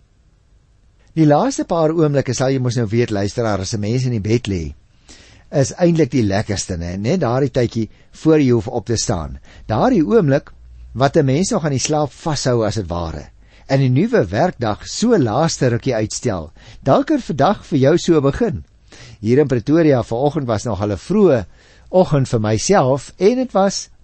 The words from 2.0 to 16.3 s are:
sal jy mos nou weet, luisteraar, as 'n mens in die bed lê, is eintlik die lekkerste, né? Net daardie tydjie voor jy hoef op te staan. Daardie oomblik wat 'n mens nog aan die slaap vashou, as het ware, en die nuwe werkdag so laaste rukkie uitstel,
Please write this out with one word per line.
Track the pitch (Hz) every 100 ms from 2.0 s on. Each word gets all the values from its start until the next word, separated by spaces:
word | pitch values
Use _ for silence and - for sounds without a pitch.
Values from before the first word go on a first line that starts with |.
| 151 143 127 117
sal | 135
jy | 135
mos | 123 120
nou | 110
weet, | 117 117
luisteraar, | 101 101 - 113 98 95
as |
'n | 110
mens | 104 127 127
in |
die | 117
bed | 107 123 -
lê, | 92 76 - _ _ - - - - -
is | 147 131
eintlik | - 175 165 139
die | 139
lekkerste, | 104 95 110 98 - 87
né? | 85 92
Net | 107 190
daardie | 123 127 139
tydjie | 135 117 113 107 - -
voor | - 156 156
jy | 135
hoef | 120 95
op | 120 101
te | 110
staan. | - 92 73 67 - - -
Daardie | 110 220 233 151
oomblik | 226 151 143 - - - - -
wat | 110 135 175
'n | 135
mens | 135 190
nog | 208 151
aan |
die | 131
slaap | - 151 147
vashou, | - 165 143 135 120 107
as | 110
het | 87
ware, | 87 82 76 - - - - -
en | 135
die | 135
nuwe | 127 226 226 98
werkdag | 104 180 - 113 101 -
so | - 226 220
laaste | 120 117 160 - 131
rukkie | 117 131 113
uitstel, | 110 - 120